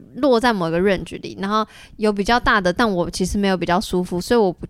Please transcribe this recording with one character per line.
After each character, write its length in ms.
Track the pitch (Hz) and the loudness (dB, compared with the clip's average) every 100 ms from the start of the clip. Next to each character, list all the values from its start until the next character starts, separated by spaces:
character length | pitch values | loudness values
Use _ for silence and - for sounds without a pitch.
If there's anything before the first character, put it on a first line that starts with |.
| - - | -16 -2
落 240 | 277 233 | 2 4
在 120 | 247 | 2
某 180 | 214 165 | 0 0
个 80 | 165 | 0
range 420 | 196 180 165 - | 2 0 -4 -12
里， 160 | - 202 | -12 -8
然 80 | 196 | -4
后 160 | 214 220 - - - | -2 -4 -10 -20 -4
有 140 | 214 | -2
比 120 | 202 | 0
较 160 | 196 240 | 0 2
大 200 | 277 226 | 2 2
的， 140 | 190 | 2
但 180 | - 233 | 2 0
我 160 | 185 175 | 0 -2
其 160 | - | -2
实 140 | 185 208 | -2 0
没 100 | 196 | 0
有 80 | 185 | 0
比 120 | 175 | 0
较 120 | 175 | 0
舒 240 | - 180 | 0 -2
服， 160 | 180 180 | -2 -4
所 160 | - 240 | 0 2
以 40 | |
我 140 | 196 175 160 | 2 0 -4